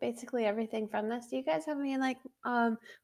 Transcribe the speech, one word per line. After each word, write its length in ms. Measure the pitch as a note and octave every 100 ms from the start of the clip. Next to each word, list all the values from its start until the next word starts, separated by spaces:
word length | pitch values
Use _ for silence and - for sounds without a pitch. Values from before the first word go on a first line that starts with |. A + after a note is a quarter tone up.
basically 440 | A#3+ A#3+ B3 B3 G#3+
everything 420 | G#3+ A3 A3 G#3+
from 200 | G#3 G#3+
this. 200 | A#3+ A#3
Do 80 | C4
you 80 |
guys 200 | C4+ D#4+ D#4
have 120 | C#4+
any, 180 | C#4 C4
like, 220 | C4 B3 - -
um, 320 | - A#3+ A#3 A3+ - -